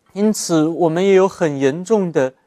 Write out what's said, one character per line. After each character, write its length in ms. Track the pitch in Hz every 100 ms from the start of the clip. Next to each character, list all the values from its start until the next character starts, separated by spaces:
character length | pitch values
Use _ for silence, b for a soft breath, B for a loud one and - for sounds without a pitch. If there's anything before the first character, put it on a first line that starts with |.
| _
因 200 | 190 214
此 320 | 208 - 165 156
我 220 | 160 170
们 140 | 160
也 100 | 196
有 140 | 190 190
很 300 | - 165 139
严 240 | 135 160
重 280 | 180 220 180
的 220 | 151 131 -